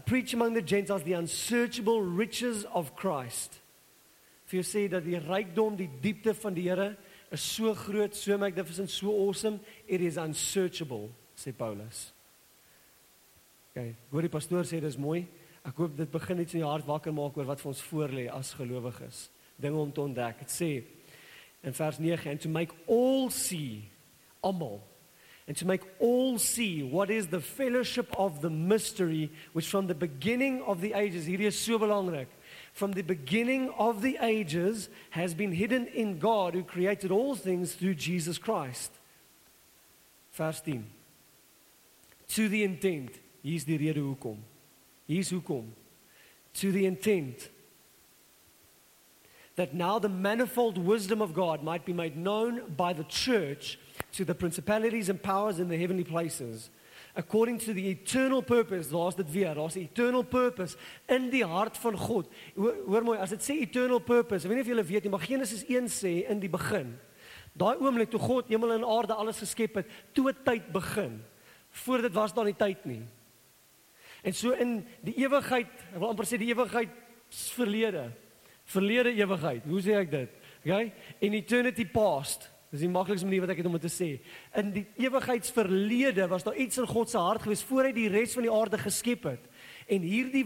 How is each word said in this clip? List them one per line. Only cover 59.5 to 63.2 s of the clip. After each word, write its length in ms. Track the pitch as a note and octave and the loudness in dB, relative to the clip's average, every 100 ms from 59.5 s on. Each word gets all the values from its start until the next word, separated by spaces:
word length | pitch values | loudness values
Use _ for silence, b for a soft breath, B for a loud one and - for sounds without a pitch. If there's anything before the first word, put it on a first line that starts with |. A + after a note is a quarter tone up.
daar's 220 | D3+ D#3+ F#3+ | 0 -2 -4
'n 40 | |
eternal 420 | D#3+ - A#3+ B3 | -6 0 2 2
purpose 540 | B3 B3+ B3 B3 F3+ - B B - | 2 2 2 0 -6 -8 B B 0
in 240 | B3+ B3+ | 2 4
die 140 | B3+ | 2
hart 320 | F#3+ E3+ A3 - | 2 2 0 0
van 180 | A#3 F#3 | -2 -2
God. 320 | - A3+ - B B | 0 -2 -2 B B
Ho-, 300 | - A3 A#3 B2+ | 0 0 0 0
hoor 160 | G#3+ | 2
mooi, 160 | A#3 | 4
as 120 | A3 | 2